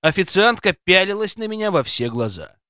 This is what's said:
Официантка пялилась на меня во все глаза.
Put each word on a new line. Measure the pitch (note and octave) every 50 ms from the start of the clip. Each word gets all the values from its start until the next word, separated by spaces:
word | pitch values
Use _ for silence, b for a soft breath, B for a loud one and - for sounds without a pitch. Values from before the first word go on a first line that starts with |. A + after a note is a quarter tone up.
Официантка | - D#3+ D3+ - F#3 - - F#3 G#3 A#3 A#3 A3 - G#3 E3+
пялилась | _ _ - F3+ F#3 F#3+ G3 G3+ G#3 A3 G3+ - A3+
на | A3+ G#3+
меня | G#3+ G#3+ G#3+ G#3+
во | F#3+ D#3
все | B2+ - - - A#2+ A#2+
глаза. | A2+ A#2+ A#2 A2 F#2+ E2+ D#2 - _ _ _